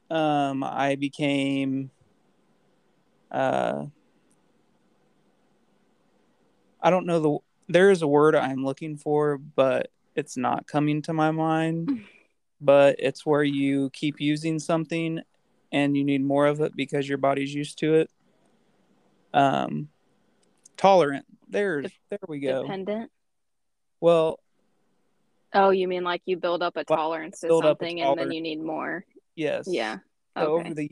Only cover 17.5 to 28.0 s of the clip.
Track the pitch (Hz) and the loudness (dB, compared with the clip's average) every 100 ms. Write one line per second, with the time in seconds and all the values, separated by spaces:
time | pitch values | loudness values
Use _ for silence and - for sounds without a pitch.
17.5 | 143 147 - 156 160 156 _ _ _ _ | -6 -8 -4 2 2 2 _ _ _ _
18.5 | _ _ _ _ _ _ _ _ 147 139 | _ _ _ _ _ _ _ _ 0 2
19.5 | 139 - 151 147 _ _ _ _ _ _ | 0 -2 -6 -8 _ _ _ _ _ _
20.5 | _ _ - 190 190 143 139 - - - | _ _ 2 4 6 4 0 -10 -20 -6
21.5 | 196 202 151 190 - _ 202 180 147 139 | -4 -2 -2 -6 -12 _ -12 -10 -6 -4
22.5 | 131 135 190 190 214 - _ _ _ _ | -2 -4 -6 -6 -6 -8 _ _ _ _
23.5 | _ _ _ _ _ 165 165 160 - _ | _ _ _ _ _ 4 4 2 -4 _
24.5 | _ _ _ _ _ _ _ _ _ _ | _ _ _ _ _ _ _ _ _ _
25.5 | 202 196 190 185 180 180 175 - 180 175 | 2 4 4 0 -4 -4 -4 -4 -4 -2
26.5 | 175 175 170 147 160 156 160 160 - 165 | -2 -2 -4 -2 -2 -2 -4 -10 -6 0
27.5 | 165 156 147 170 170 | 2 4 2 -2 -2